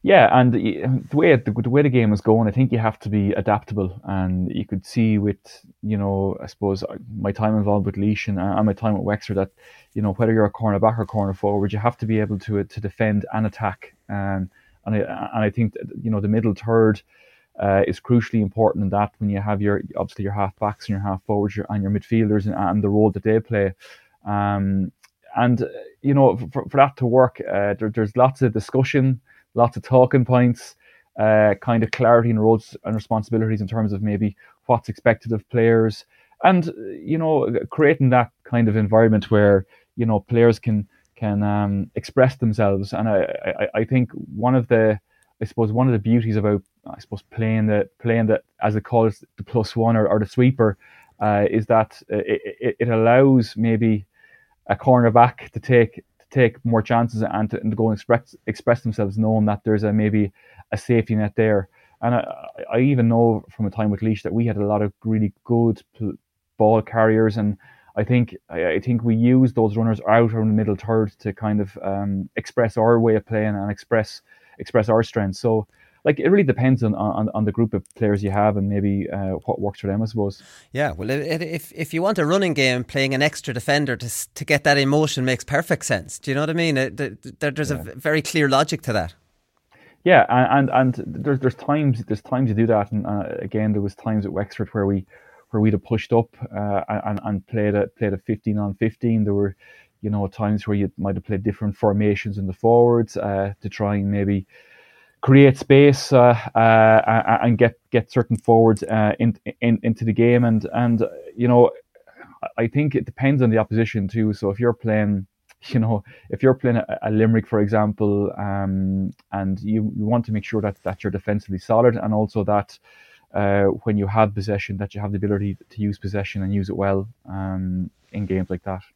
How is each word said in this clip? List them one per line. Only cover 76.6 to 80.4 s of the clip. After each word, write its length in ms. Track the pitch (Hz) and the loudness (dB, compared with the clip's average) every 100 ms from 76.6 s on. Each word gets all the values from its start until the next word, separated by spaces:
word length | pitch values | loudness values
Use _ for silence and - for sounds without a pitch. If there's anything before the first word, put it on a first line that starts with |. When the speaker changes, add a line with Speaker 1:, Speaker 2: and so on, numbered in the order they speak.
| 127 127 | 0 2
Speaker 1:
on, 100 | 113 | 0
on, 340 | 78 104 95 107 | -2 -4 -2 -4
on 100 | 107 | -2
the 60 | 107 | -4
group 240 | 101 113 | -2 -2
of 100 | 98 - - | -4 -10 -4
players 260 | 107 101 | -2 -2
you 80 | 101 | -2
have 260 | 101 107 101 | 0 0 0
and 120 | 98 | -2
maybe, 420 | 101 101 98 87 | -2 -2 -2 -4
uh, 220 | 98 95 92 - | -6 -6 -6 -6
what 140 | - | -6
works 200 | 101 - | -6 -6
for 80 | 98 | -6
them, 120 | 101 | -4
I 60 | 110 | -4
suppose. 360 | 110 101 - | -4 -4 -6